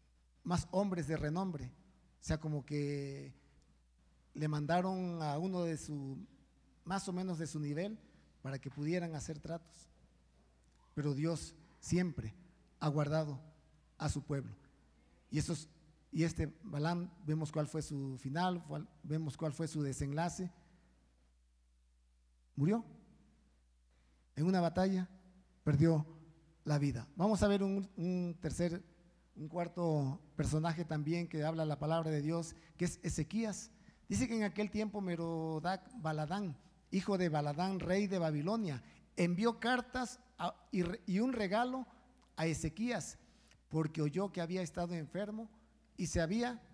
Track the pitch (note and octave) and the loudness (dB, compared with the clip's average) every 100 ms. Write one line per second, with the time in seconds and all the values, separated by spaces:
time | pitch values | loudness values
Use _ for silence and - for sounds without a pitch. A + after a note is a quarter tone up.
0 | _ _ _ _ D#3 F3 - F#3 G3+ F3 | _ _ _ _ 0 0 2 2 2 0
1 | C#3+ D#3 D3+ E3+ F#3+ D3+ B2 - - - | 0 0 0 0 -2 -4 -8 -12 -20 -20
2 | _ _ - D#3 D#3 D3 B2+ D3 C#3+ C#3+ | _ _ -2 -2 0 -4 -2 -2 0 -2
3 | C#3 C#3 C#3 - - - _ _ _ _ | -6 -8 -12 -16 -20 -20 _ _ _ _
4 | _ _ _ - D3+ D3+ D3 F3 F#3 F#3 | _ _ _ -2 0 0 2 4 4 0
5 | F3+ E3+ D3+ D3 F#3 F3+ E3+ D#3 - D3 | -2 -2 -2 0 0 0 0 -2 -4 -6
6 | C3+ C3+ G#3 - - _ _ _ E3 G3 | -6 -8 -12 -18 -20 _ _ _ -6 -4
7 | G3 F3+ F#3 D#3+ D#3+ D#3 D3 D3 G3+ A3 | -4 -4 -4 -4 -4 -4 -2 -2 -4 -6
8 | - - - _ C3+ C3+ C3+ C#3+ D3+ F3+ | -16 -20 -20 _ -8 -8 -8 -4 0 0
9 | E3+ D3+ - D3+ D#3 E3+ - - - - | 0 -6 -6 -8 -6 -8 -10 -20 -20 -20
10 | - _ _ _ _ _ _ _ _ - | -20 _ _ _ _ _ _ _ _ -4
11 | D3 C3+ D#3+ D#3 - - - - - F3 | -2 0 0 -2 -6 -16 -20 -14 0 2
12 | F3+ C3 G#2+ - - - - - D#3 D3 | 2 -2 -8 -10 -20 -20 -20 -4 0 2
13 | C#3+ D#3+ D3+ C3+ - - - _ _ - | 2 2 0 -6 -12 -20 -20 _ _ -6
14 | D#3 D3 - C#3 A2+ G#2 - _ - _ | -2 -2 -2 -4 -4 -14 -20 _ -20 _
15 | _ - - D3+ - D#3 - - - - | _ -20 -4 -2 0 -2 -6 -20 -20 -20
16 | - D#3+ E3 - D3+ - A3 C#3+ D#3+ F3 | -6 0 0 2 -4 -4 -6 -2 0 0
17 | F3+ - D3 D#3 D3+ D#3 D3 D#3 - C#3+ | -4 -8 -2 0 0 -2 -2 -2 -4 -4
18 | C3+ B2+ C3+ D#3+ F#3 F3 D3+ D3+ D3 - | -4 -6 -4 0 0 0 -4 -8 -8 -12
19 | C#3+ D#3 D3+ - D#3 C3 D#3+ D3+ C#3+ B2+ | -4 -2 -2 -2 -4 -2 -2 0 -2 0
20 | C#3 D3 E3+ F3 F3+ - - - _ _ | -2 0 -2 -2 -6 -8 -20 -20 _ _
21 | _ _ _ _ _ _ _ _ _ _ | _ _ _ _ _ _ _ _ _ _
22 | _ _ _ _ _ - D#3 A3+ - - | _ _ _ _ _ 0 2 2 -2 -16
23 | - - - _ _ _ _ _ _ _ | -20 -20 -20 _ _ _ _ _ _ _
24 | _ _ _ - F3 F#3+ E3+ F3+ F#3+ F#3 | _ _ _ 0 2 4 4 4 2 2
25 | F3+ - - - _ _ D#3 C#3 E3 D#3 | -2 -8 -20 -20 _ _ 2 8 8 6
26 | D3+ - - - - _ D3 D3 C#3+ A#2+ | 2 -8 -20 -20 -20 _ 0 2 2 0
27 | A2 - G3+ G3 G#3 G3+ G3 G3 F#3+ - | -6 0 2 6 6 4 2 0 -4 -4
28 | F3 F3+ F3 E3 D#3 - F3 F3 - - | -2 0 -2 -4 -4 0 0 0 -10 -20
29 | - _ _ - D3+ F3 E3+ F3 E3+ D3+ | -20 _ _ -12 -8 -4 -4 0 2 4
30 | C3+ C#3+ - - A2 D#3 E3 D#3+ D#3+ D3+ | 2 -2 -8 -2 2 2 2 0 -2 -2
31 | D3 E3+ E3+ D#3 D3+ E3 D#3 C#3 D3+ E3 | 0 0 0 0 0 2 0 0 2 2
32 | D#3+ D3+ D3+ E3 D#3+ - - - F3 - | 2 0 2 0 -2 -10 -16 -2 -2 -2
33 | E3 - D3+ G#3+ A3 F3+ - - - - | -4 -2 0 0 -2 -4 -10 -18 -20 -20
34 | - G3+ B3 A3+ G#3 G3+ G#3 G#3 G#3+ G#3 | -2 0 2 2 0 0 -2 0 -2 -2
35 | F#3 E3+ E3 E3 D#3+ D#3 F3 F#3+ - A#3+ | -2 -2 -2 -2 -2 -2 -2 -4 -6 -6
36 | D#3+ D3+ D3+ G3 F#3+ C3+ - - - F#3+ | -2 -2 -2 -2 -4 -6 -14 -20 -2 -2
37 | G3 F#3+ F3+ D3+ D3 D3 F#3+ F#3+ - G3 | 2 2 4 2 0 0 0 0 2 2
38 | G3+ F#3+ D#3+ D3+ E3 A3+ F#3+ B2+ - - | 4 2 2 2 2 0 0 -4 -8 -20
39 | - - F3 F3 A#3 A3+ A#3 B3+ B3 B3+ | -12 0 2 4 2 2 2 2 0 -4
40 | A#3+ - - - F3 - - F#3+ E3+ - | -4 -8 -18 -6 -4 -4 -4 0 0 -2
41 | - F#3 B3+ A#3+ F#3+ G#3+ B3+ C4 B3 - | 0 2 2 2 2 2 2 -2 -6 -14
42 | - _ - - D#3+ D3+ D#3+ G3 A#3+ G#3 | -20 _ -18 -2 0 0 -2 -2 -2 -2
43 | - - - - - - - D#3 D#3 D#3 | -4 -12 -20 -20 -20 -20 -4 0 0 2
44 | D3 D#3+ G3 F#3 E3+ F#3 E3 F3 F3 E3+ | 0 2 -2 -2 -2 -2 -2 -2 -2 -4
45 | C#3+ F3+ G#3 A3 A3+ - - _ _ - | -4 -4 -4 -6 -10 -14 -20 _ _ -4
46 | E3+ F3 E3 A3 A#3+ A#3 - | 0 2 2 2 0 -2 -12